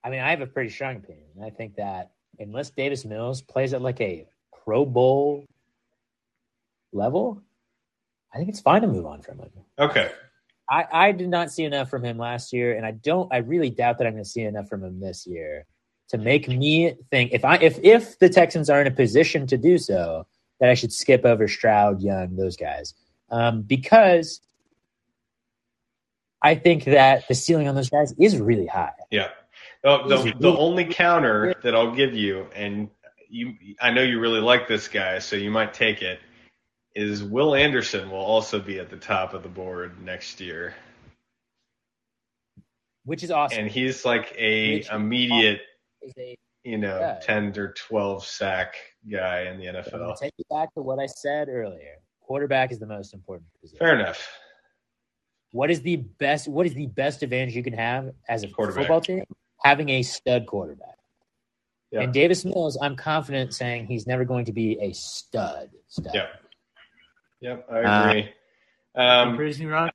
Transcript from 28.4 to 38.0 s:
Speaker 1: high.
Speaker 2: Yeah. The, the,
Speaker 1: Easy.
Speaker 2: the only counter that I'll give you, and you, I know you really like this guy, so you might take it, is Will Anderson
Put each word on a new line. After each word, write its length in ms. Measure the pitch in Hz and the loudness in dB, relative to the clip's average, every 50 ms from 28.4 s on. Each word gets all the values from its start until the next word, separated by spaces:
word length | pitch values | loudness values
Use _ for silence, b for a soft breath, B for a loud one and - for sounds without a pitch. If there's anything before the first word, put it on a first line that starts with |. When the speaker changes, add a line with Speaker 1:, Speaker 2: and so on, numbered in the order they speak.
| 107 107 117 104 90 | 2 2 2 2 2
Speaker 1:
high. 260 | 82 - 92 82 - - - - _ | -2 -2 -4 -4 -4 -6 -14 -14 _
Speaker 2:
Yeah. 180 | 110 104 95 90 - - _ _ B B B B B B - | -4 -4 -4 -4 -8 -16 _ _ B B B B B B 4
The, 160 | 139 143 135 135 | 6 6 6 4
the, 140 | 135 139 131 | 2 2 2
Speaker 1:
Easy. 140 | 123 117 107 117 | 2 0 -2 4
Speaker 2:
the 180 | 139 175 170 | 4 6 6
only 280 | 139 156 170 180 180 175 | 6 4 2 2 0 -2
counter 680 | 165 170 - 175 175 175 170 147 120 107 104 107 113 110 - - | -2 0 2 4 4 4 4 4 4 2 2 2 0 0 0 0
that 100 | 123 113 | 2 4
I'll 180 | 113 117 117 117 | 4 2 2 2
give 180 | 131 139 131 117 | 2 0 0 2
you, 320 | 113 104 101 95 95 95 - - | -2 -2 -2 -2 -4 -6 -10 -12
and 340 | 101 104 104 101 104 107 104 _ _ _ - _ _ _ _ | -10 -8 -8 -6 -6 -8 -8 _ _ _ -20 _ _ _ _
you, 280 | 117 117 120 127 113 - 95 98 101 _ | -12 -10 -10 -10 -12 -16 -20 -20 -12 _
I 100 | 123 123 | -2 2
know 120 | 117 127 131 | 2 4 2
you 180 | 127 120 113 | 2 0 0
really 200 | 113 117 113 113 | 0 0 0 2
like 280 | 107 120 123 123 123 - | 4 4 4 4 4 0
this 180 | 113 104 - | -4 -4 -4
guy, 320 | - - 104 95 92 92 92 | -4 -6 -4 -4 -2 -4 -6
so 160 | - - - | -6 -6 -6
you 160 | 101 101 104 | -6 -4 -2
might 240 | 107 110 110 104 - | -2 -2 -2 -2 -2
take 280 | - 123 110 107 - 95 | 0 0 0 0 -2 -6
it, 180 | 92 92 - - b b b b b b b b _ _ _ _ _ _ | -8 -8 -10 -14 b b b b b b b b _ _ _ _ _ _
is 300 | 104 104 104 104 101 101 | -6 -6 -4 -4 -6 -8
Will 320 | 101 104 127 143 156 143 | -6 -2 0 2 2 4
Anderson 520 | 135 147 151 139 123 110 - - 101 | 4 2 2 2 0 -2 -2 -6 -8